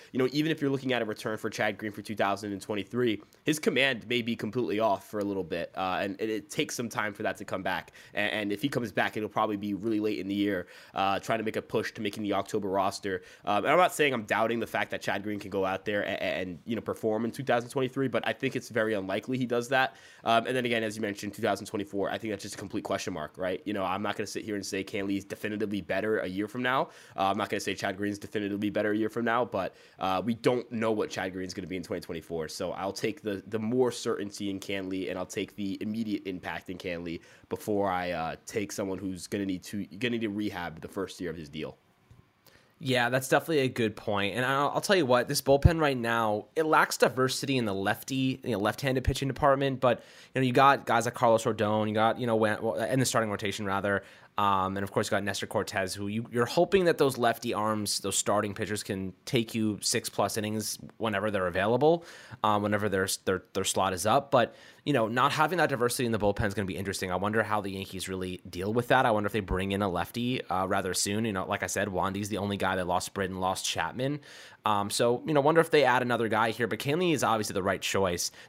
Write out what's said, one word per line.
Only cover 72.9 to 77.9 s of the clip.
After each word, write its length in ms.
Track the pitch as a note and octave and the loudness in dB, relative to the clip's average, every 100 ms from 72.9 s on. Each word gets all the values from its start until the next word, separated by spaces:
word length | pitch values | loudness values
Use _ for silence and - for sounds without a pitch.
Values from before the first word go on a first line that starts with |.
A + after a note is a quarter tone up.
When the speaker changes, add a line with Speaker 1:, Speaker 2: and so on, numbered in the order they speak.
| F2+ - | 0 -2
Speaker 2:
Britton, 260 | G2 F#2 F#2 | -4 -4 0
lost 260 | F#2 F2+ - | -2 0 -2
Chapman. 560 | F2 E2 A2 C3+ D3 - - - - | -2 -2 -2 -4 -4 -10 -20 -20 -4
Um, 280 | G#2+ G2+ G2+ | 2 2 2
so, 320 | - A#2+ B2 - | 2 2 2 2
you 80 | |
know, 80 | D3 | 4
wonder 180 | C#3+ E3 | 6 6
if 120 | D#3+ | 6
they 120 | D3+ | 6
add 200 | B2+ B2+ | 6 4
another 240 | B2 A#2 A2 | 4 2 2
guy 240 | G#2+ A2+ | 2 2
here. 160 | G#2+ A2 | 2 -2
But 120 | A2 | -2
Kahnle 340 | C#3 D#3+ F3+ | -2 0 2
is 100 | C3+ | 2
obviously 300 | A2+ A2 G#2+ | 2 2 0
the 100 | G2 | 0
right 180 | F#2+ F#2 | 0 0
choice. 500 | - | 0